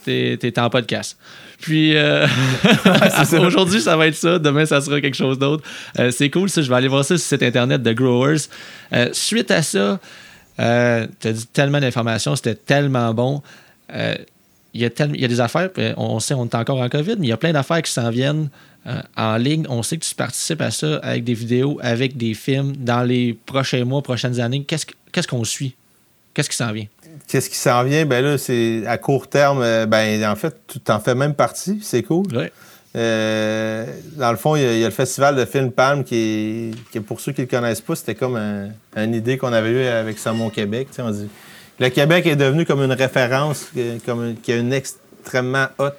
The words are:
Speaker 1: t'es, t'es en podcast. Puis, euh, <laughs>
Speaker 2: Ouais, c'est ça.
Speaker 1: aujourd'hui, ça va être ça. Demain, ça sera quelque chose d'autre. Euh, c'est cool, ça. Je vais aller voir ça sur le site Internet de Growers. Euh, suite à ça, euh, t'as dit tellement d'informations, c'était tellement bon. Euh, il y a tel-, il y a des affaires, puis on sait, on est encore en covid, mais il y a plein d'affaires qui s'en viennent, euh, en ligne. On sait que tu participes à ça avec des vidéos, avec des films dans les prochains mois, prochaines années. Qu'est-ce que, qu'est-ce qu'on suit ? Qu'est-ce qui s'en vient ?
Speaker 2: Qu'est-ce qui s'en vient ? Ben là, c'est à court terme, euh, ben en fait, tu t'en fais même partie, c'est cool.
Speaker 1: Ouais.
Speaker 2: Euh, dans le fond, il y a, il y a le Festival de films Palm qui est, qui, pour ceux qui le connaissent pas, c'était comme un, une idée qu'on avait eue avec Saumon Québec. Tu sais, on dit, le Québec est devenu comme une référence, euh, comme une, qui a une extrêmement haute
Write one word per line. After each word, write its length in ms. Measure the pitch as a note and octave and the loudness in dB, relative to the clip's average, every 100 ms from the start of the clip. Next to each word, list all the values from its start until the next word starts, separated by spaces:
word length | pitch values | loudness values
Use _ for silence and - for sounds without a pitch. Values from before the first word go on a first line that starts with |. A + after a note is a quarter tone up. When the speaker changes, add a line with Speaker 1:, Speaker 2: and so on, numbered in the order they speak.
Speaker 1:
t'es, 340 | - B2+ B2 A#2+ | -4 -2 -2 -2
t'es 220 | A#2+ B2 | -2 0
en 100 | A#2+ | 2
podcast. 480 | B2+ A2+ A2 G#2 - - - - - | 0 0 -4 -6 -12 -20 -20 -20 -12
Puis, 340 | - D#3 D#3 D3+ | -2 2 4 4
euh, 280 | D3 D3 D3 | 4 4 2
<laughs> 380 | B2+ C3 B2+ | 2 0 2
Speaker 2:
Ouais, 460 | A3 - G3 F3 G3 - | 4 6 6 6 6 4
c'est 80 | C#3 | 4
ça. 160 | D#3+ | 4
Speaker 1:
aujourd'hui, 400 | F3 F3+ F3+ G#3+ | 4 4 2 2
ça 160 | A#3+ D#3+ | 2 4
va 100 | D#3+ | 4
être 80 | D#3 | 2
ça. 240 | E3+ F3 | 2 2
Demain, 260 | D3 C#3+ D#3 | 4 2 2
ça 140 | C#3+ | 2
sera 220 | C#3 D3 | 0 -2
quelque 160 | C#3 B2 | -2 0
chose 200 | C3+ C3 | 0 0
d'autre. 240 | C#3 D#3 - - - - | 0 -2 -6 -16 -8 0
Euh, 100 | B2 | 0
c'est 200 | - C#3+ | 2 0
cool, 200 | F3 G3 | 2 0
ça. 120 | - | 0
Je 80 | C3 | 2
vais 60 | B2+ | 2
aller 120 | C3 | 4
voir 160 | C#3 | 2
ça 140 | C#3 F3 | 2 0
sur 180 | - C#3 | 0 0
le 40 | |
site 40 | |
Internet 400 | B2 B2 B2 C#3+ | 2 2 2 2
de 80 | A#2 | 2
Growers. 460 | A2+ C3 B2 C#3 D#3 - - - - - | 2 2 4 4 0 -2 -12 -20 -20 -4
Euh, 160 | A#2+ A#2+ | 0 0
suite 400 | - - A3+ - | -2 -2 -2 0
à 100 | F3+ | 0
ça, 380 | D#3 G3 G3+ G3 - - - - _ - | 0 0 0 -2 -6 -20 -20 -20 _ -2
euh, 440 | A#2 A#2+ A#2+ A#2 A2 - | 0 2 2 0 -2 -6
t'as 120 | A2+ | -4
dit 120 | A2+ A2+ | -4 -2
tellement 340 | - C#3+ C#3+ | 0 2 2
d'informations, 540 | C3 A#2+ A#2 A2+ D3 C#3+ | 0 0 0 -2 -2 -2
c'était 180 | A#2+ G#2+ | -2 -4
tellement 580 | - C#3+ C#3+ C3 A#2 | 0 2 2 2 0
bon. 280 | A2 B2+ C#3+ - - - _ - | 0 0 -2 -8 -20 -20 _ -14
Euh, 220 | A2 A2 G#2+ - _ _ _ _ | -6 -4 -4 -10 _ _ _ _
il 80 | A2+ | -4
y 40 | A#2 | -2
a 40 | |
tel-, 220 | - D3 D3 | 0 -2 0
il 40 | |
y 60 | B2 | 0
a 20 | |
des 140 | A#2+ | 2
affaires, 280 | A#2+ D#3+ F#3 | 2 0 -2
puis 100 | - A2+ A#2 | -2 -4 -2
on 220 | A2+ A#2 | -4 -4
sait, 120 | - C3+ | -2 -2
on 100 | A#2+ | -2
est 100 | A#2 | -2
encore 240 | A#2 C3 | 0 0
en 80 | B2 | 0
covid, 280 | D3 E3 A3+ | -2 -2 -2
mais 60 | C3 | 0
il 20 | |
y 40 | |
a 40 | A2 | 0
plein 140 | E3 | 0
d'affaires 300 | D3+ C3 E3+ | 0 0 -2
qui 100 | C#3+ | -2
s'en 180 | - A#2 | -2 -2
viennent, 380 | A#2 C#3 D3+ D3+ - - _ - | 0 0 0 -4 -8 -20 _ -10
euh, 140 | A#2+ - - | -10 -8 -4
en 180 | A2 A2 | -2 0
ligne. 300 | C3 D#3+ D#3 | 0 -2 -2
On 160 | A#2+ | -4
sait 140 | A2 E3 | -4 -6
que 80 | - | -6
tu 100 | - | -6
participes 460 | A#2+ - - D#3 | -6 -4 -6 -2
à 100 | A#2+ | -4
ça 260 | - D3+ D3+ | -2 -2 -2
avec 220 | B2 B2 A#2+ | -2 -4 -2
des 80 | |
vidéos, 440 | A2+ A#2 B2 C#3 - | -4 0 0 0 -2
avec 340 | B2 A#2 C3+ C3+ | -2 0 -2 -2
des 200 | A2+ G#2 | -6 -4
films 420 | - C3+ C#3 C#3 | -2 -2 -2 -4
dans 240 | A#2+ A#2+ | -2 0
les 320 | B2 B2+ B2 A2 - | 2 2 0 -4 -6
prochains 380 | C3+ C3 C3 | -4 0 0
mois, 180 | B2 C#3 | 0 -2
prochaines 380 | C#3 A#2+ B2+ A#2+ | -2 -2 -2 -2
années. 240 | A#2+ C#3 | -2 -2
Qu'est-ce 220 | C#3+ D#3 - | -4 -6 -6
que, 80 | - _ | -14 _
qu'est-ce 160 | - D#3+ | -6 -2
qu'on 160 | B2 | -2
suit ? 320 | A2 - C3+ - _ _ _ _ _ | -4 -4 -8 -10 _ _ _ _ _
Qu'est-ce 160 | - C#3+ | -4 -4
qui 40 | - | -4
s'en 160 | A#2 | -4
vient ? 140 | G#2+ G#2 _ D#3 D#3 - | -6 -10 _ -20 -20 -4
Speaker 2:
Qu'est-ce 220 | C3+ C3 | -2 -2
qui 80 | - | -2
s'en 260 | C#3+ B2 | 2 2
vient ? 220 | B2+ D3+ D#3 | 4 2 2
Ben 180 | B2 | 2
là, 140 | C#3 C#3 | 2 0
c'est 460 | - A#2+ A2+ A2+ G#2+ | 0 0 0 0 -2
à 100 | A2+ | -2
court 280 | - C3+ - | 0 -2 0
terme, 340 | C#3 C#3+ C#3 | 2 4 4
euh, 240 | A#2 A2+ A2+ | 2 2 2
ben 360 | A2 A2 G#2+ G#2+ | 2 2 0 0
en 100 | G2+ | -2
fait, 200 | D#3+ - - | -4 -8 -14
tu 120 | - | -6
t'en 200 | - G#2+ | -2 0
fais 160 | - B2 | 0 0
même 180 | D3 | 0
partie, 460 | C#3+ A#2+ - - G#3 | 2 0 0 -6 -6
c'est 200 | - A#2+ | -2 -2
cool. 220 | A2 E3 G3 A#2 | 0 0 0 -4
Speaker 1:
Ouais. 160 | D#3+ - - - _ A#2+ | -6 -10 -20 -20 _ -4
Speaker 2:
Euh, 920 | A#2 A2 A2 A2 G#2+ A2 A2 A2 A2+ C#3 - D3+ | 0 0 0 0 0 -2 -4 -6 -8 -12 -14 -2
dans 140 | A#2+ | 0
le 60 | A2+ | 2
fond, 180 | D#3 D3+ | 2 2
il 60 | |
y 40 | B2+ | 2
a, 80 | |
il 60 | A2+ | 2
y 40 | |
a 40 | A2+ | 2
le 60 | |
Festival 420 | - C3 - C#3 C3+ | 0 -2 2 2 4
de 100 | A#2 | 0
films 260 | C#3+ C3 | 0 0
Palm 320 | B2+ C3 C#3+ | 2 2 2
qui 120 | B2 A#2 | 0 -2
est, 760 | A2 A2 G#2+ A2+ A2+ A2+ A#2 | 0 -2 -4 -6 -8 -12 -10
qui, 80 | A2+ | -10
pour 200 | G#2 A2+ | -8 -8
ceux 120 | - | -6
qui 100 | C#3 | -6
le 60 | B2+ | -2
connaissent 340 | B2+ A#2+ G#2+ | -2 0 -2
pas, 140 | - E3 | -4 -6
c'était 200 | - - | -6 -4
comme 200 | B2+ A#2+ | -4 -2
un, 340 | G#2+ G2+ G2+ A2 _ A2 | -4 -6 -8 -14 _ -4
une 180 | A2+ A#2 | -2 -2
idée 220 | A#2 B2+ | -2 -2
qu'on 140 | B2+ | 0
avait 180 | A#2 A2 | 0 2
eue 140 | B2 B2+ | 2 2
avec 320 | A2+ A2 G#2+ | 0 -2 -4
Saumon 300 | A#2 A2+ A2+ | -4 -2 -2
Québec. 380 | A2+ G2+ A#2 C3+ | -4 -4 -4 -6
Tu 40 | - | -6
sais, 40 | |
on 100 | A#2+ | -6
dit, 160 | G2+ G#2 - - - - - | -6 -8 -14 -20 -20 -18 -2
le 100 | B2 | 2
Québec 360 | C3+ D3 F3 E3 | 4 4 4 4
est 100 | D3 | 2
devenu 300 | C3+ D3+ E3 | 4 2 2
comme 160 | C#3+ | 2
une 100 | C3+ | 0
référence, 720 | B2+ C3 C#3 A#2+ C3 D3+ C#3 - C3+ | 2 0 2 2 2 0 -4 -6 -6
euh, 200 | A#2+ A2+ B2+ | -6 -6 -6
comme 200 | A#2+ A#2 | -4 -4
une, 100 | A2+ | -6
qui 160 | - | -2
a 60 | A#2 | 0
une 160 | A#2+ | 0
extrêmement 920 | C3+ - - _ - - C3 B2+ C3+ C3 - | -2 -4 -12 _ -20 -4 -2 0 0 -2 -2
haute 200 | C#3 | -4